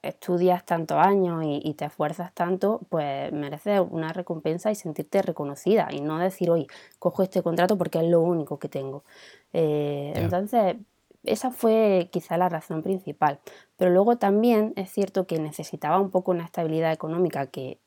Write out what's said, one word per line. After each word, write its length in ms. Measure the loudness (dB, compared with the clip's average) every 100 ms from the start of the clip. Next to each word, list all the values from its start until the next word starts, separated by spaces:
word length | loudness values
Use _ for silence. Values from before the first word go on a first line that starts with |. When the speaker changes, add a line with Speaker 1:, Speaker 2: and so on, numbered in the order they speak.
Speaker 1:
estudias 640 | -8 -8 -2 2 2 2 0
tantos 320 | -4 0 2
años 460 | 4 4 2 0
y, 160 | -2 -4
y 100 | -6
te 120 | -6 -10
esfuerzas 480 | -4 -4 -4 -12
tanto, 480 | -4 -2 0 0 -2 -4
pues 420 | -4 -4 -4 -6
mereces 480 | -6 -6 -6 0 0 0
una 240 | -2 -6
recompensa 580 | -6 -6 -6 -4 -2 -2
y 40 | -4
sentirte 460 | -6 -8 -2 0
reconocida 680 | 0 -4 -8 -4 2 2 2
y 80 | -4
no 160 | -4 -2
decir, 300 | -2 0 2
"Hoy 160 | 2 0 -12 -20 _
cojo 220 | -4 0
este 180 | 0 0
contrato 340 | 0 2 2 2
porque 220 | 0 0
es 60 | 4
lo 160 | 4
único 380 | 4 0 -2 -8
que 100 | -8
tengo". 340 | -8 -8 -10 _ -20 -20 -20 _
Eh, 600 | -2 0 0 -2 -4 -4 -2
Speaker 2:
Ya. 180 | 0
Speaker 1:
entonces, 420 | -2 0 2 2 0 -12 _ _ _
esa 280 | -4 -2 -2
fue 580 | 0 2 4 4 2 0
quizá 260 | -4 -2 0
la 120 | 0
razón 320 | 0 -6 -6
principal. 580 | -4 -4 -6 0 0 0 -12 -20 _ _
Pero 140 | 4
luego 260 | 6 4 4
también 560 | 4 4 4 4 2 -4
es 140 | -6
cierto 360 | -2 -2 -2 -2
que 120 | -2
necesitaba 600 | -4 -8 -10 -6 0 2
un 120 | 2
poco 200 | 0 0
una 140 | -4 -4
estabilidad 460 | -4 -2 0 0
económica 540 | -2 -4 0 0 -2 -6
que 320 | -8 -10 -12